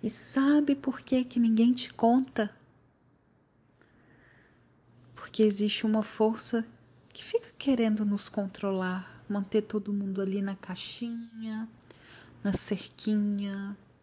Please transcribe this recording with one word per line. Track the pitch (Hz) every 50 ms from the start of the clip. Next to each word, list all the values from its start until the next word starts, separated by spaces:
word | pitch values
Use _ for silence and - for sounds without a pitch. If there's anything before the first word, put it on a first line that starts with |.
E | - 214
sabe | - - - - - 269 269 277 294 294 294 285 277
por | 277 - 277 247 -
que | - - 269 254 247
que | 247 - 240
ninguém | 233 226 226 220 233 240 247
te | 240 - - -
conta? | - - 226 240 262 262 262 - - 214 208 - _ _ _ _ _ _ _ _ _ _ _ _ _ _ _ _ _ _ _ _ _ _ _ _ _ - _ _ _ _ _ - _ _ _ _ _ _ _ _ _ _ _ _ _ _ _ _ - - - -
Porque | - - - - - 214
existe | 214 202 196 208 208 - - -
uma | 220 214 220 214
força | - - - 220 220 226 220 - - - 226 226 - - - - - - _ _ _
que | - - -
fica | - - 480 - - -
querendo | _ - 277 269 240 233 220 214 214 214
nos | 202 202 202 - -
controlar, | - - 202 190 - - - 196 196 190 185 185 185 185 185 - - - -
manter | - 208 202 196 190 - 220 214
todo | - - 214 202 208
mundo | 208 202 202 196 190 190
ali | 196 196 190 202
na | 196 196 196
caixinha, | 185 - - 185 - - - - - 240 233 233 233 233 233 226 226 220 220 220 220 226 226 - - - - - - - - - - - - - - -
na | 202 190
cerquinha | - - - 208 185 - - - - - 214 214 208 208 208 208 202 196 202 196 196 196 202 202 - - _ _ _